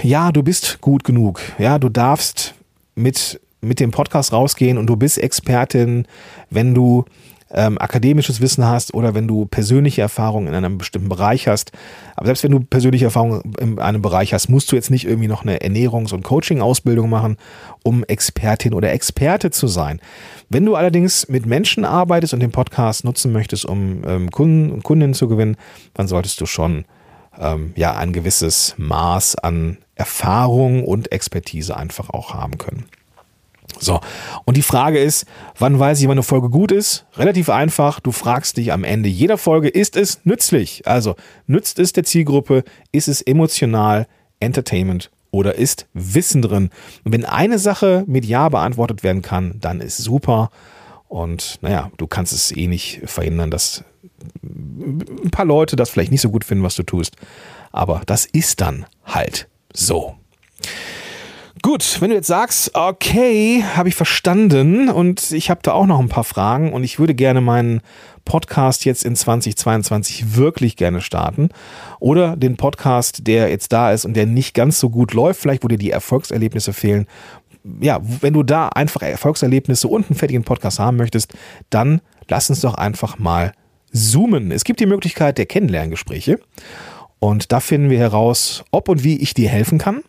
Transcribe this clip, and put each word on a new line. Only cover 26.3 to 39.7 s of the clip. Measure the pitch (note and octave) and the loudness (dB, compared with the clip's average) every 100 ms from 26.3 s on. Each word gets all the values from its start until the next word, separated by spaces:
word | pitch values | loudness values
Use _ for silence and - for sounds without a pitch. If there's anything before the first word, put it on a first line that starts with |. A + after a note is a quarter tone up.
| - | -4
du | D#2+ | -6
schon, | - D#2+ D#2+ D2 _ _ - _ - | -2 -2 -2 -6 _ _ -20 _ -8
ähm, | D#2 D#2 D2+ - | -4 -4 -4 -2
ja, | E2 G#1+ | -2 -2
ein | E2+ | -4
gewisses | F2 E2+ - D#2+ - - - | -2 -2 -2 0 0 -2 -4
Maß | D2+ D#2 E2+ F2+ - - | -4 0 0 0 -2 -2
an | E2+ E2 E2 E2 _ | -2 -2 -2 -6 _
Erfahrung | - F#2+ - - G2+ B2 A#2+ C3 B2+ | -10 -8 -4 0 2 4 4 2 2
und | - G2 A#2 | 0 -2 -2
Expertise | - - F2+ - D#2+ D2+ - | -6 -6 -8 -8 -8 -8 -8
einfach | D#2+ - - | -8 -10 -10
auch | - - | -10 -10
haben | - - - | -10 -8 -10
können. | - - A#2 _ _ _ _ _ _ _ - - | -10 -10 -12 _ _ _ _ _ _ _ -20 -8
So, | - F#2+ - - - - - | -2 -2 -4 -14 -14 -8 0
und | C3 | 2
die | |
Frage | D3 B2+ C#3+ D#3 | 2 2 2 4
ist, | C#3+ D3+ - - - - | 2 0 -6 -14 -16 -2
wann | B2+ C#3 | 2 4
weiß | C#3 D3 | 4 4
ich, | C3+ | 2
wann | |
eine | C3+ | 2
Folge | - C3+ B2 | 2 2 2
gut | C3+ G3+ | 2 2
ist? | G3 G#3 - - - | 2 0 -4 -8 -2
Relativ | C#3 E3 E3 | 0 2 0
einfach, | A2+ D#3 - D3 - | 0 0 2 0 0
du | - | -4
fragst | A2 - B2 - - | -4 -2 -2 -2 -4
dich | A#2 | -2
am | E2+ | -2
Ende | F#2 G#2+ G#2 | -2 -2 0
jeder | F#2 D#3+ G#3+ | 2 2 2
Folge, | - D#3+ | 2 2
ist | D3+ | 2